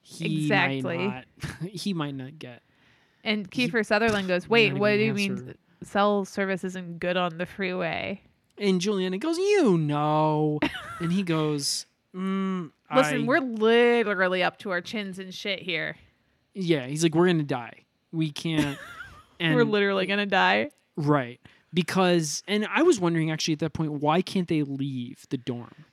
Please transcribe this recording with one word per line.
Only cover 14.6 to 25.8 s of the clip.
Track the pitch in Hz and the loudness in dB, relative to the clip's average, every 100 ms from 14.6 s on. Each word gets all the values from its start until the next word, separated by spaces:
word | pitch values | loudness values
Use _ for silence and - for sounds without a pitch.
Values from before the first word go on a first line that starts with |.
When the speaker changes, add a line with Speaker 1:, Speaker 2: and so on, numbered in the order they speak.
| 208 | -6
Speaker 2:
our | 180 | -6
chins | 175 220 196 185 | -6 -8 -8 -10
in | 190 | -14
shit | 180 208 185 | -10 -8 -6
here. | 175 160 156 156 _ _ _ _ _ | -4 -4 -6 -10 _ _ _ _ _
Speaker 1:
Yeah, | 202 175 156 127 | -6 0 0 0
he's | 151 | 0
like, | 165 156 | 2 6
"We're | 180 | 4
gonna | 170 | 4
die. | 143 131 113 - _ _ _ | 0 -4 -6 -16 _ _ _
We | 165 156 | -2 -2
can't." | 143 170 160 143 139 | -2 -2 0 0 -4
Speaker 2:
<laughs> | - - - - _ _ | -12 -16 -18 -18 _ _
Speaker 1:
And | 170 240 | 2 4
Speaker 2:
We're | |
literally | 226 208 202 196 185 | 4 4 2 0 0
gonna | 202 202 | 0 2
die. | 190 185 202 269 _ _ - | 4 4 2 0 _ _ -4
Speaker 1:
Right. | 147 147 120 123 - _ _ | 2 2 0 -12 -20 _ _
Because, | 165 175 185 180 175 156 - - | -2 0 2 4 4 0 -6 -2
and | 208 208 | -2 0
I | 196 | 2
was | 339 254 | 4 4
wondering | 175 165 160 | 2 2 0
actually | 156 - | -2 -2
at | 151 | -2
that | 160 | -2
point, | - 156 | -2 -4
why | 147 147 165 | 0 2 2
can't | - 196 175 | 0 -2 0
they | 160 | 0
leave | 139 135 139 131 120 - - | 0 -2 -4 -4 -8 -12 -8
the | 135 | -6
dorm? | 120 120 117 - | -6 -8 -10 -20